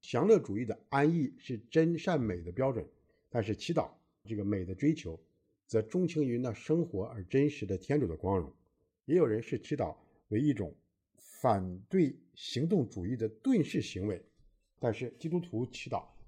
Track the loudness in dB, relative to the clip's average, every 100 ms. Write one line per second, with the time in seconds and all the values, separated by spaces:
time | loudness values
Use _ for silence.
0 | -6 0 4 4 2 -4 -4 -8 _ 2
1 | 4 4 0 -4 -8 -8 0 2 4 2
2 | 0 0 0 -2 -6 -2 -2 -2 -8 _
3 | _ _ _ -4 -2 -4 -2 -2 -4 -8
4 | _ _ -10 -4 -2 -2 -4 -2 0 0
5 | -4 -12 _ _ _ _ -2 -2 0 0
6 | 0 0 0 0 -2 -4 0 0 0 -4
7 | -6 -8 -2 0 2 0 -4 -4 0 0
8 | 0 -2 0 0 -2 -10 _ _ _ _
9 | 0 4 6 4 0 -6 -2 -2 -2 -6
10 | _ _ -4 2 2 2 -4 -10 _ _
11 | _ _ -20 -2 2 2 0 -8 0 2
12 | 2 0 _ -16 -8 -2 2 2 0 -4
13 | -4 -2 -4 -2 2 2 2 -2 -4 -4
14 | -4 -4 -10 _ _ _ _ _ -4 -2
15 | -6 -8 -4 -4 -4 -4 -6 -8 -8 -8
16 | -8 -18